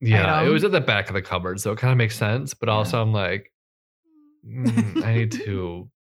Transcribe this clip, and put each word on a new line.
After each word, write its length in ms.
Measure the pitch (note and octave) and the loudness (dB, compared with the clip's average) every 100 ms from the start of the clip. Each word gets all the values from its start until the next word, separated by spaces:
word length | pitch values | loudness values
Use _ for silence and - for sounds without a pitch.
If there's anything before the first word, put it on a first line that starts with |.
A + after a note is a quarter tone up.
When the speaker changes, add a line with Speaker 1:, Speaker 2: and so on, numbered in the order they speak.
Speaker 1:
Yeah, 360 | A#2+ A2 D#3+ D#3 | 2 4 4 2
it 20 | |
Speaker 2:
item. 100 | D#3 | 2
Speaker 1:
was 100 | D#3 | 2
at 80 | G3 | 4
the 100 | C#4 | 2
back 280 | C3 G#2 F#2+ | 2 0 0
of 40 | |
the 80 | F#2+ | -4
cupboard, 380 | F2+ F#2 F2+ F#2+ | -4 -4 -4 -6
so 120 | G#2 | -4
it 60 | A2 | -2
kinda 160 | B2+ B2+ | 2 2
makes 200 | A2+ - | 2 0
sense. 380 | G#2+ A#2 C#3+ - | -2 -2 -4 -6
But 140 | A2+ | -2
Speaker 2:
Yeah. 40 | G#2+ | 0
Speaker 1:
also, 240 | G#2+ B2 | 0 0
I'm 140 | A2 | 0
like, 380 | G#2+ F#2 G2 - _ _ _ _ _ _ _ D4 _ A2+ | 0 0 -4 -8 _ _ _ _ _ _ _ _ _ -16
"Mm, 560 | A2+ B2 A2+ G#2+ F#2+ | -4 -2 0 0 0
I 100 | A2 | 0
need 180 | A2+ A2+ | 2 0
Speaker 2:
<laughs> 140 | A2+ - | -4 -6
Speaker 1:
to 420 | F#2+ F2+ F2 F#2+ _ | -6 -6 -8 -14 _